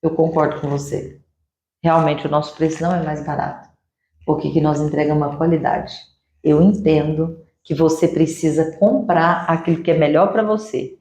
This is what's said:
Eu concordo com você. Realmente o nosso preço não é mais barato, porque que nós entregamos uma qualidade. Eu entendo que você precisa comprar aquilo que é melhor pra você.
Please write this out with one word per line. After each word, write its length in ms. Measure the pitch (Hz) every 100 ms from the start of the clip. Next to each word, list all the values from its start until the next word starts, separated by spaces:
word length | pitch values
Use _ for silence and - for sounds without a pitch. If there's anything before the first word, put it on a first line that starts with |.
Eu 120 | 160
concordo 460 | 160 160 160 151 -
com 80 | 143
você. 520 | 143 - - - - _ _ _ _ _ _
Realmente 440 | 165 165 160 147 147
o 40 |
nosso 260 | 147 151 -
preço 260 | 160 160
não 120 | 165
é 80 | 180
mais 220 | 156 151
barato, 440 | 143 143 - - - _ _ _ _ _
porque 260 | - 151 151
que 100 | 151
nós 200 | 151 147
entregamos 420 | 151 147 147 151
uma 140 | 147 147
qualidade. 580 | 165 160 131 110 - - - _ _ _
Eu 200 | - 151
entendo 760 | 185 202 160 156 151 156 165 - - _
que 120 | _
você 340 | 147 160 160 170
precisa 680 | - 156 165 160 156 160 -
comprar 680 | 202 262 202 170 170 175
aquilo 380 | - 165 - 165
que 80 | -
é 80 | 160
melhor 340 | 147 156 196
pra 100 | 196
você. 560 | 214 214 214 - 131 -